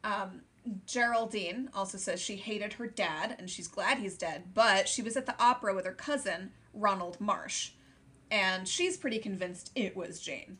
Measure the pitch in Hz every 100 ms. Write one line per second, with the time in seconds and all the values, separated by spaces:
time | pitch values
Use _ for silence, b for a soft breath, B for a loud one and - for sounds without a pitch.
0 | 214 208 196 180 - _ 247 190 - 247
1 | 240 233 226 214 170 208 262 202 190 196
2 | - 180 - 202 220 208 208 - 233 -
3 | 175 156 208 220 180 - 170 - 196 262
4 | 202 - 170 151 - - 226 196 - -
5 | 220 240 262 - 240 247 214 190 185 185
6 | - 285 202 170 190 b b 208 208 190
7 | 175 - 208 - - - - B B B
8 | B - - 214 190 185 190 - 359 359
9 | 269 220 202 190 180 180 - 262 196 185
10 | 175 165 - 127 - 190